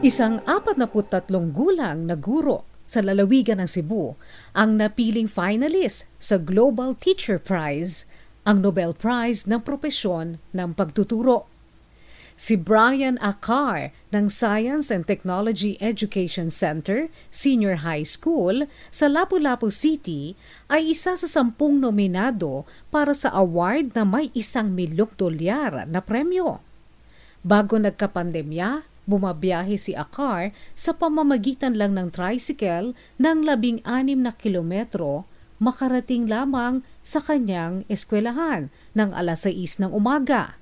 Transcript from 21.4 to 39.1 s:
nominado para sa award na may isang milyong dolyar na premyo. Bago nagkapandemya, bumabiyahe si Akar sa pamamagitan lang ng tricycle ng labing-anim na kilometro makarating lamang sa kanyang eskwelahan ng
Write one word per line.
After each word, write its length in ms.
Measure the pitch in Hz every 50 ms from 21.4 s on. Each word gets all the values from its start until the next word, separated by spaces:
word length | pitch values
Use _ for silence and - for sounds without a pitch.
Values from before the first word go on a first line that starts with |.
| 262 240 226 - 294 302 285 285
nominado 880 | 262 247 208 208 202 190 175 180 202 254 254 202 175 147 131 135 143 - - - - -
para 240 | - 302 294 285 285
sa 160 | 277 - 247 - 190
award 560 | 196 180 165 170 175 185 226 302 320 247 -
na 80 | 226
may 320 | 220 196 190 262 311 269 -
isang 400 | 254 214 - - 254 220 208 185
milyong 400 | 185 180 160 160 165 214 220 -
dolyar 720 | - 196 175 160 151 165 175 220 285 302 233 156 127 98
na 160 | 151 160 180
premyo. 560 | 190 - 208 233 302 339 370 370 359 294 - - - - - - - - - - - - - - - - - - -
Bago 320 | 175 208 208 214 202 226 220
nagkapandemya, 1120 | 208 202 196 - 208 196 - 185 175 175 160 165 151 151 156 165 180 208 262 311 302 - _ -
bumabiyahe 800 | - - 202 196 190 190 170 151 156 185 180 170 175 190 208 196
si 160 | - - - -
Akar 560 | 151 - - - 285 269 220 175 175 208 - - - - - -
sa 160 | - - 320
pamamagitan 800 | - 349 330 302 302 311 285 277 240 202 262 262 - - 262 240
lang 240 | 214 208 202 196 190
ng 160 | 180 175 165
tricycle 800 | - 180 185 220 247 - - 294 - 220 190 170 170 190 240 247 - - - _ -
ng 200 | 254 320 330 320 302
labing-anim 760 | 311 285 233 214 247 233 226 - - 240 254 262 269 277 262
na 120 | 254 240 220
kilometro 920 | - - 226 190 175 165 165 175 196 220 - - 185 170 143 139 147 190 - - - - - - -
makarating 680 | 214 254 254 - 269 254 254 254 247 - 254 240 240 220
lamang 560 | 214 226 269 277 269 254 240 240 254 262 254 - - -
sa 200 | - - - 311
kanyang 640 | 285 - 302 285 247 202 185 175 165 165 180 190 196
eskwelahan 840 | - 214 - - - 220 208 214 233 240 277 339 320 285 180 143 135 - - - - - 214
ng 120 | 214 202